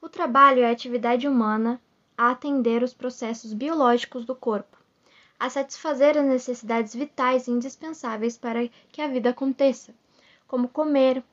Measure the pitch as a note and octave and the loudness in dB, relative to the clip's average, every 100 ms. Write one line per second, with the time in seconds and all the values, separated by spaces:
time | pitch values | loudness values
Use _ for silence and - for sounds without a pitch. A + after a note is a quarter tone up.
0 | E4 - E4 A#3+ C#4 C4 A#3+ A#3 B3+ A#3+ | -16 -6 0 6 6 6 2 0 -4 -4
1 | A#3 A#3+ C#4 C4 G#3+ G#3+ A3+ B3 _ _ | 0 0 2 2 2 0 -2 -4 _ _
2 | _ - A#3 B3+ D4 C#4 A#3 A#3 B3 - | _ -2 0 0 -2 0 0 0 -2 -6
3 | B3+ B3 A3+ A3+ A3+ G#3+ C#4 D#4+ B3+ A#3+ | -12 -8 -10 -10 -10 -8 -4 0 2 2
4 | - B3+ A#3 B3+ - G#3 - _ _ _ | 0 -12 -10 -8 -4 -4 -6 _ _ _
5 | _ _ _ _ B3+ C#4 C#4 - D#4+ C4+ | _ _ _ _ -6 -4 -6 -6 -6 2
6 | C#4+ D4+ C#4 C4 B3 A#3+ G#3+ A3+ A3 A#3 | 4 4 2 0 -2 -10 -4 -4 -2 -6
7 | C#4+ - B3+ B3+ B3 A#3+ B3+ - D#4+ D#4+ | -10 -2 0 0 0 -4 -4 -12 -14 -10
8 | B3+ A3 A#3 A#3 A#3+ A3+ A#3+ _ _ - | -8 -4 -6 -6 -6 -4 -6 _ _ -8
9 | D4+ B3+ A#3 B3 C4+ B3+ C#4 B3+ - - | -6 -2 -2 0 -4 2 2 2 -10 -20
10 | _ _ _ _ _ B3+ B3 - D#4 C#4+ | _ _ _ _ _ -4 -4 -2 0 4
11 | C4 C4 B3 | 4 2 -4